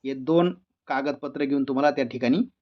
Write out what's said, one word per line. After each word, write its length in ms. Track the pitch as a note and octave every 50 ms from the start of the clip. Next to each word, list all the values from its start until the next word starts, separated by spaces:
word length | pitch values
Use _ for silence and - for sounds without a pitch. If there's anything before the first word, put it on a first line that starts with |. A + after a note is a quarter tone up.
| -
हे 100 | C3+ C3+
दोन 380 | C3 C3 D3+ E3 E3+ F3 F3+ F3+ - _ _ _ _ _ -
कागदपत्र 560 | C#3 C3+ C#3 D3 C#3 - - C#3+ C3+ C#3+ C#3+
घेऊन 200 | C3+ C#3+ C#3 C3+
तुम्हाला 260 | C#3 C3+ C3+ C#3+ D3
त्या 140 | C#3+ C#3+ C3
ठिकाणी 380 | A#2 B2 A#2+ A#2 A#2+ C3+ F#3+ B3+ - _ _